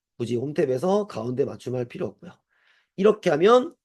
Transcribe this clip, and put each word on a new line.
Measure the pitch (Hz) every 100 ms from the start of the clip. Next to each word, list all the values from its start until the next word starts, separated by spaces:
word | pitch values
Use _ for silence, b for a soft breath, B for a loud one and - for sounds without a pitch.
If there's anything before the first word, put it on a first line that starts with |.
| _ -
굳이 | 113 120
홈탭에서 | 139 151 143 127 180 202 208
가운데 | 113 117 127 117
맞춤할 | 101 - 123 123
필요 | - 127
없고요. | - - - _ _ _ _ _ -
이렇게 | 202 208 180
하면 | 151 196 247 254 -